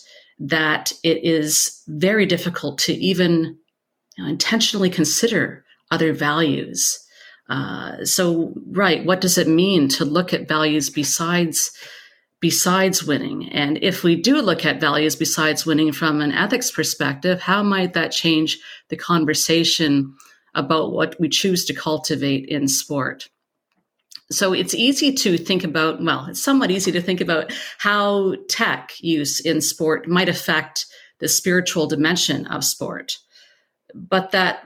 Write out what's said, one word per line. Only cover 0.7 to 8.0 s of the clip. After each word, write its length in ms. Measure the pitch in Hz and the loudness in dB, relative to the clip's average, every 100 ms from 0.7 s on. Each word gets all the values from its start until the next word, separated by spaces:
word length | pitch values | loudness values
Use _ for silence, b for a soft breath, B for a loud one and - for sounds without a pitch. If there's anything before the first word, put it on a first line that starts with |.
| 151 - - | 0 -4 -2
it 200 | 165 160 | 0 0
is 580 | 170 160 151 151 - - - | 2 0 2 0 -2 -4 -12
very 380 | 151 185 220 190 | -2 2 2 2
difficult 500 | 170 180 175 143 139 | 0 -2 -6 -6 -4
to 140 | - | -2
even, 640 | 165 170 185 180 165 160 - _ _ _ _ _ - | 0 0 2 4 4 0 -6 _ _ _ _ _ -10
you 80 | |
know, 60 | 160 | -6
intentionally 600 | 170 - 220 220 214 185 | -4 0 0 0 2 0
consider 760 | 180 151 - 233 202 123 - b b _ | 2 0 2 2 2 -2 -6 b b _
other 240 | 165 160 | 0 0
values. 880 | 143 147 151 160 139 - - - - B B B B - | 0 0 2 2 0 -4 -2 -2 -2 B B B B -8
Uh, 560 | 135 104 - - - | -6 -4 -6 -8 -8